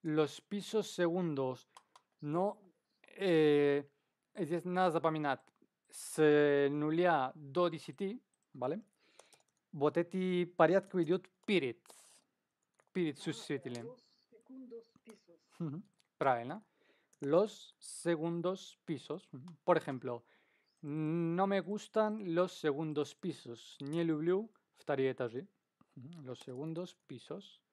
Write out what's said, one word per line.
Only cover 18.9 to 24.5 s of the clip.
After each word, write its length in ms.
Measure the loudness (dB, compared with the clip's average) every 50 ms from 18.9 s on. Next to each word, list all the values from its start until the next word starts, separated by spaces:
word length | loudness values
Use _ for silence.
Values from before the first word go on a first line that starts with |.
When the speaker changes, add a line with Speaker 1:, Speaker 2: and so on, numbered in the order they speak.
| -8 -8 -6 -10 -10 -10 -10 _
Speaker 1:
Мгм. 260 | -18 -16 -16 -16 -20 _ _
Por 120 | 4 4
ejemplo, 460 | 4 4 -2 -8 -6 -6 -6 -8 -8 _ _ _ _ _ _ _ _ _ _ _ _
no 680 | -10 -6 -4 -2 -2 0 0 0 0 0 2 0 0
me 120 | 2 0 -2
gustan 720 | -2 -2 -8 -8 -8 -4 _ 0 0 2 0 -4 -6 -2 0
los 180 | 2 0 0 -2
segundos 640 | -2 -2 -2 0 0 -2 -2 -2 -2 -4 -4 -6
pisos. 600 | _ -8 -8 -8 -8 -10 -14 -14 -14 -16 -20 -16 -12
Не 220 | -8 -6 -4 -2 0
люблю 460 | 0 0 0 2 0 0 0 -2 -6